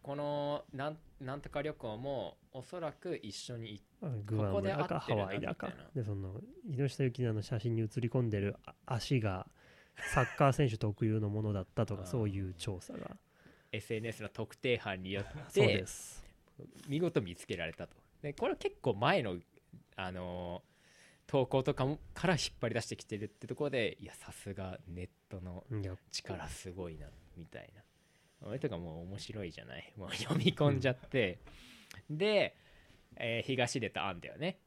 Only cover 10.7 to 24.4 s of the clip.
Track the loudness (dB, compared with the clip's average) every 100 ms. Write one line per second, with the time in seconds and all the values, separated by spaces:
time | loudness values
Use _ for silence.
10.7 | 4 0 2 4 4 2 2 2 0 0
11.7 | 0 0 0 -2 2 2 2 -2 -2 -4
12.7 | -4 -6 -10 -10 -12 _ _ -20 -20 _
13.7 | -6 -2 -2 -2 -6 -8 -6 -6 -2 2
14.7 | 2 2 -4 -2 -2 -2 -8 0 6 6
15.7 | 6 0 -8 -12 -14 -16 -20 _ -18 -18
16.7 | -16 -4 0 4 2 0 -8 -6 -2 -2
17.7 | -4 -10 -12 _ _ -8 -2 0 0 -4
18.7 | -2 0 2 4 4 2 -4 -8 -20 _
19.7 | -20 _ -6 -6 -4 -6 -6 -6 -8 _
20.7 | _ -20 -20 -20 -20 0 2 4 4 4
21.7 | 2 2 0 -8 0 4 4 2 -2 0
22.7 | 0 -2 -8 -6 -6 -6 -8 -8 -2 0
23.7 | 4 2 0 -12 -14 -14 -12